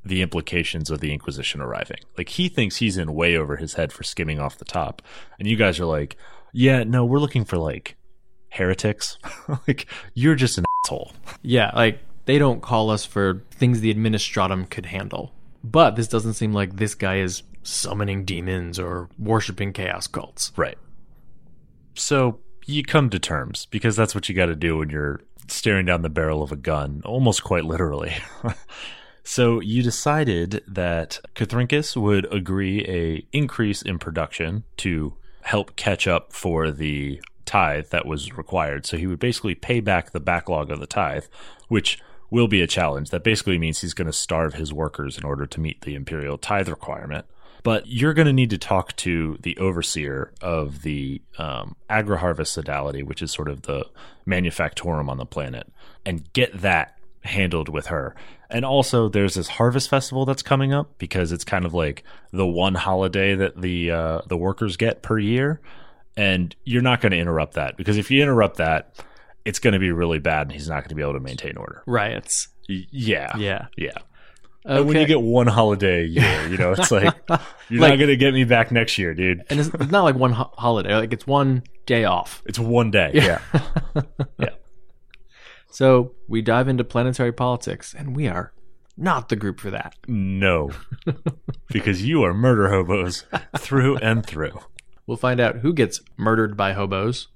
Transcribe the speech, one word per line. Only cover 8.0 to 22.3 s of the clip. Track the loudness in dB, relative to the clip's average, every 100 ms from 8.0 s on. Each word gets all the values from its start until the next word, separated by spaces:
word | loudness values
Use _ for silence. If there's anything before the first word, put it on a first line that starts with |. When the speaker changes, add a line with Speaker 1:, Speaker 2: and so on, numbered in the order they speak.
| -20 -20 -20 -20 -14
Speaker 1:
heretics." | -2 0 2 0 -2 -8 -10
<laughs> | -14 -14 -8 -4 -2
Like, | -2 -4 -14 -10
you're | 2 4
just | 4 2 2
an | -2 -2
asshole. | -2 -6 -10 -14 -14 -10
Speaker 2:
Yeah, | 2 4 4
like, | 4 2 2 -10 -6
they | 2 4
don't | 4 2
call | 0 2 2
us | 0
for | -2 2 2 0 -8
things | 0 2 4
the | 2
Administratum | 2 2 0 -2 0 0 0 -4
could | -10 -8
handle. | -8 -8 -8 -10 -14 -18 -14
But | 2 6 6
this | 6 0
doesn't | 0 -2
seem | -2 -2
like | 0 -2 -2
this | -4
guy | -2 -2 0
is | 0 -4 -12 -14
summoning | -8 -6 -4 -2 -2 -2
demons | -4 -6 -4 -4 -4 -6
or | -6 -6 -10 -8
worshiping | 0 2 0 -4 -6
chaos | -4 -6 -4 -6
cults. | -8 -10 -8 -8 -2
Speaker 1:
Right. | -4 -4 -16 -18 -18 -20 -20 -20 -20 -20 -20 _ -18
So | -8 0 4 2